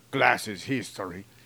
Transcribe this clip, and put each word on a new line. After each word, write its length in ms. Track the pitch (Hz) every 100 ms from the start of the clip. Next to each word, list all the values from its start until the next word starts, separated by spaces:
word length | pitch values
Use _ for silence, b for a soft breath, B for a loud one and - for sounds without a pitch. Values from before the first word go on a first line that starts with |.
| _
Glasses 540 | 135 123 113 - 95 -
History, 600 | 135 95 - 95 87 - b